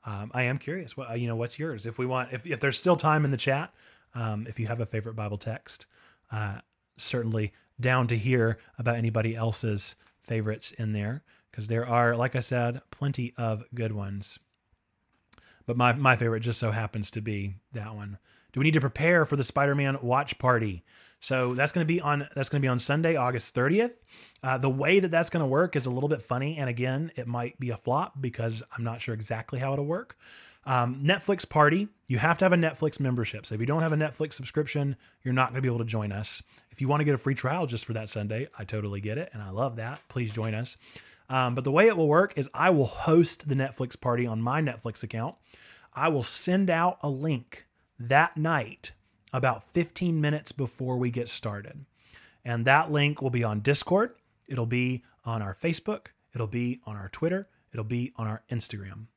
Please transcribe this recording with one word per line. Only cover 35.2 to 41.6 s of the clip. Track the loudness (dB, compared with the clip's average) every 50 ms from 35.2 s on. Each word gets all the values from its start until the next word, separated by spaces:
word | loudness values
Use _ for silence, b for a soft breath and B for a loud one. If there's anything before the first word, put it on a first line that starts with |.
you're | _ 0 2
not | 2 2 2
gonna | 0 0
be | 0 0
able | 0 0
to | -2
join | -2 -2 -2 -2 -2
us. | -4 -4 -6 -6 -8 -12 -14 b b b b b
If | -8 -4
you | -2 0
wanna | 2 2 4
get | 4 2
a | 2
free | 2 0 0
trial | 0 0 -2 0 0 -2 -2
just | -2 -6 -4
for | -4 -6
that | -6 -6 -6
Sunday, | -6 -4 -4 -2 -2 -4 -4 -6 -10 -14
I | -10
totally | -6 -6 -4 -4 -4 -6 -6
get | -6 -4 -6 -6
it. | -6 -8 -10
And | -12 -10
I | -8
love | -4 -2 -2 -2 -4
that. | -6 -8 -8 -10 -12 _ _
Please | -6 -4 -4 -4 -4
join | -4 -4 -2 -2
us. | -4 -6 -8 -10 -16 B B B B B B B B B B
Um, | 0 2 2 2 0
but | 0